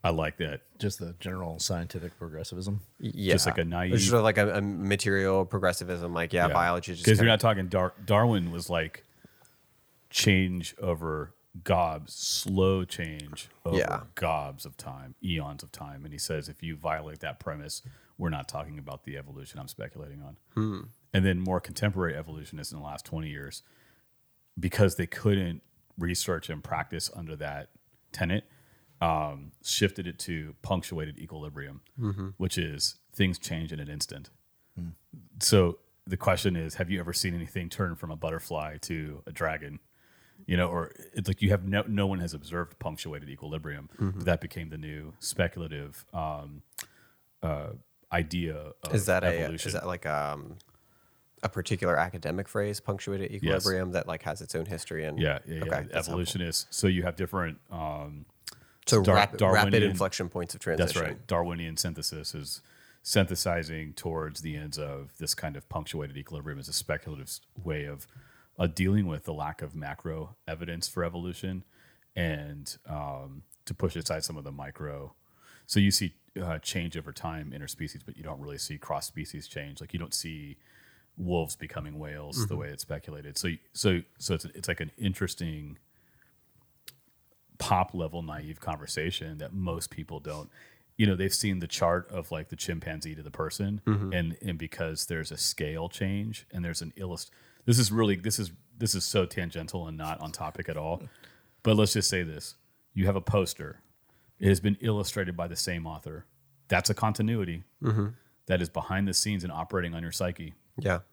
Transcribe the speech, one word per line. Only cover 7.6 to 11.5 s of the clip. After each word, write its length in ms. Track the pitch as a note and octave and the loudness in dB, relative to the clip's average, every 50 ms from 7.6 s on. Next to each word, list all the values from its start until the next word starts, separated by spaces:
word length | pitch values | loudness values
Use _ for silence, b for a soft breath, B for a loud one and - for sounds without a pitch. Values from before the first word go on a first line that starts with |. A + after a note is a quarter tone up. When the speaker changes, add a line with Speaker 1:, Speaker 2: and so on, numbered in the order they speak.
| F#2 F2+ | 0 2
Speaker 1:
Dar-, 240 | G2 F#2+ F2+ F#2 - - G#2 | 2 2 2 2 0 -4 2
Darwin 440 | F#2+ G#2 G#2 A2+ A#2+ A2+ G2 F2 E2+ | 6 6 8 8 8 6 4 2 0
was, 200 | E2+ F2 E2+ - | -2 -4 -4 0
like, 340 | F2+ E2 D#2+ D#2+ - - - _ b b b b b b b b b b b b b _ _ _ _ _ _ _ | 0 0 0 -2 -4 -12 -20 _ b b b b b b b b b b b b b _ _ _ _ _ _ _
change 680 | - - - G#2+ G2 F#2 F#2 F2+ F2+ F2+ E2 - - - | 0 4 8 8 8 8 8 4 2 -2 -4 -6 -8 -4
over 560 | - F#2 E2+ D#2 E2 D#2+ D#2 D#2 C#2+ - - _ _ _ | 0 0 0 0 0 -2 -2 -4 -4 -8 -12 _ _ _